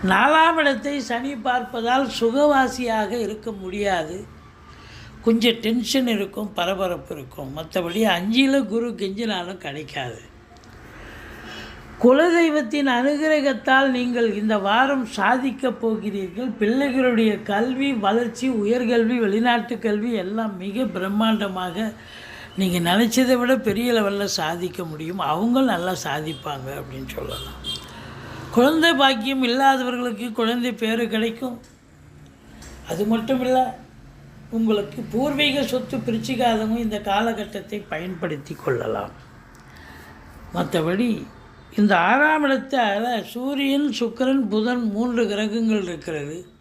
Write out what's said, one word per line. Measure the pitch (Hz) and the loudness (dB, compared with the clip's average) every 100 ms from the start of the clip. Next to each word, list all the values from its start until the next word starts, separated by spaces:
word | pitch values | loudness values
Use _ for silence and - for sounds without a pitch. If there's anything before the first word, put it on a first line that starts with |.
நாலாம் | 190 185 254 320 320 330 | 4 4 6 8 6 6
இடத்தை | 294 254 285 285 | 2 2 -2 -4
சனி | 240 240 262 277 | -4 -4 -4 -4
பார்ப்பதால் | 254 247 226 240 233 254 262 | -2 -2 -2 -4 0 2 0
சுகவாசியாக | - 226 254 294 277 262 254 247 220 208 240 | 0 2 4 4 6 2 0 -2 0 0 -2
இருக்க | 208 214 233 | -4 -6 -10
முடியாது. | 202 190 202 202 180 156 180 214 - - - - - - - - - | -10 -8 -2 0 0 -2 -8 -12 -18 -20 -20 -20 -20 -20 -20 -18 -4
கொஞ்சம் | - 226 233 226 | 2 4 4 2
டென்ஷன் | 214 233 226 269 254 | 0 -2 0 0 2
இருக்கும், | 214 196 - 208 | 0 -2 -6 -8
பரபரப்பு | - 175 190 190 170 - | -4 -2 -2 -2 -4 -8
இருக்கும். | 160 131 - 139 | -12 -12 -12 -12
மற்றபடி | 147 160 190 170 185 220 | -10 -6 -4 -2 0 2
அஞ்சில | 175 185 233 269 277 214 | 2 0 2 4 4 2
குரு | 226 240 | -2 -4
கெஞ்சினாலும் | 190 196 196 233 190 175 190 | -4 -6 -4 -4 -4 -6 -10
கிடைக்காது. | 151 143 143 - 123 110 - - - - - - - - - - - - - - - - - - | -10 -10 -10 -8 -8 -10 -16 -20 -20 -20 -20 -20 -20 -18 -18 -18 -18 -16 -16 -14 -16 -16 -18 4
குலதெய்வத்தின் | 240 269 339 339 330 302 233 294 277 | 6 8 6 6 4 2 0 0 0
அனுகிரகத்தால் | 240 262 294 311 302 277 269 - 262 277 | 2 2 2 2 2 2 -2 4 4 4
நீங்கள் | 247 247 240 233 | 2 0 0 0
இந்த | 202 214 214 | 0 0 0
வாரம் | 196 220 269 277 233 - | 2 2 4 2 -2 0
சாதிக்கப் | 196 254 269 - 254 - | 2 2 0 -2 -4 -2
போகிறீர்கள். | 226 220 202 196 185 175 254 - | -2 -2 -4 -6 -8 -6 -8 -2
பிள்ளைகளுடைய | 208 254 277 254 254 226 220 202 | 2 2 2 2 2 4 4 2
கல்வி, | - 202 240 254 277 247 | -2 0 0 0 0 0
வளர்ச்சி, | 196 220 240 - 262 233 | 2 2 0 -2 -2 0
உயர்கல்வி, | 202 240 226 240 226 247 | 2 2 2 2 4 2
வெளிநாட்டு | 220 202 247 240 233 233 | 2 2 2 2 0 -4
கல்வி | 226 208 226 220 | -2 -2 -2 -4
எல்லாம் | 185 214 220 190 | -4 -4 -4 -6
மிக | 190 202 262 180 | -8 -4 -4 -2
பிரம்மாண்டமாக | 190 202 220 220 202 185 180 170 220 214 - - - - - - | -2 0 2 2 0 -4 -6 -4 -6 -6 -18 -18 -18 -18 -14 -2
நீங்க | 190 175 | 0 2
நினைச்சதை | 170 190 233 240 254 254 | 2 4 4 4 4 4
விட | 240 262 | 4 2
பெரிய | 220 202 240 | 2 0 2
லெவல்ல | 233 202 202 202 | 2 2 0 -2
சாதிக்க | 185 156 175 180 180 | -2 -2 -2 -6 -6
முடியும். | 170 151 160 190 | -10 -8 -8 -4
அவங்க | 147 160 220 247 | -2 0 2 4
நல்லா | 269 185 180 185 | 4 2 -2 -4
சாதிப்பாங்க | 156 143 156 156 - 143 131 | -4 -4 -4 -6 -8 -8 -8
அப்படின்னு | 143 - 131 131 | -10 -10 -12 -10
சொல்லலாம். | - - - - - - - - - - - - - - | -8 -8 -8 -10 -12 -8 -8 -10 -16 -16 -16 -14 -14 -2
குழந்தை | - 254 320 330 | 4 4 4 4
பாக்கியம் | 285 277 262 226 269 | 4 4 2 -2 -2
இல்லாதவர்களுக்கு | 247 247 269 269 247 247 247 202 240 | 0 4 4 4 0 -4 -4 -6 -8
குழந்தை | 220 226 247 240 | -2 0 0 -2
பேறு | 233 220 226 233 | -2 -2 0 0
கிடைக்கும். | 220 226 226 254 233 - - _ - - - - - - - - - - | 0 -2 -4 -8 -10 -16 -20 _ -20 -20 -20 -20 -20 -20 -20 -18 -18 -8
அது | 165 208 | -4 0
மட்டும் | 226 220 262 247 | 0 2 0 2
இல்ல, | 254 254 - - - - - - - - | 2 2 -2 -18 -20 -20 -20 -20 -20 -8
உங்களுக்கு | 226 226 208 202 - - | -2 2 2 0 -8 -6
பூர்வீக | 220 277 277 294 269 | -2 0 2 2 2
சொத்து | 254 247 - 262 | 0 -2 -4 -6
பிரிச்சுக்காதவங்க | 233 226 220 247 247 220 220 226 | -2 -4 -2 0 2 2 0 -2
இந்த | 226 208 | -2 -4
காலகட்டத்தை | 208 196 233 220 208 202 - 208 - | -2 0 0 -2 -6 -10 -10 -10 -8
பயன்படுத்தி | 156 175 180 175 151 - 156 | -8 -8 -6 -6 -6 -10 -6
கொள்ளலாம். | - 123 110 107 101 - - - - - - - - - - - - - - | -2 -2 -2 -4 -6 -12 -20 -20 -20 -20 -20 -20 -20 -20 -20 -20 -20 -20 -10
மற்றபடி | 175 175 175 160 190 240 185 139 - - - - - | -4 0 0 0 0 0 -2 -6 -16 -20 -20 -10 2
இந்த | 208 185 175 | 4 6 6
ஆறாம் | 247 302 311 285 | 4 4 4 2
இடத்தால | 269 - 269 220 202 240 233 190 | 2 0 0 2 2 -2 -2 -4
சூரியன், | 233 262 285 277 277 294 220 | -6 -4 0 0 2 0 0
சுக்கிரன், | 233 233 262 269 220 | -4 0 2 2 2
புதன் | 214 220 247 226 202 | 0 0 0 0 0
மூன்று | 247 233 226 | 0 2 0
கிரகங்கள் | 202 214 220 226 214 180 | 0 -2 0 2 2 0
இருக்கிறது. | 165 143 156 143 165 180 - | -6 -6 -6 -6 -10 -14 -20